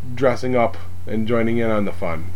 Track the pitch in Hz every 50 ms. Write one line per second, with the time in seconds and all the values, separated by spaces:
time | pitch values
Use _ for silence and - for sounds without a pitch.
0 | - 127 123 117 135 127 120 - 127 127 127 123 117 110 - - - - - -
1 | - - 107 113 110 107 120 117 113 113 113 117 117 113 110 107 104 98 92 -
2 | - 87 82 78 87 90 -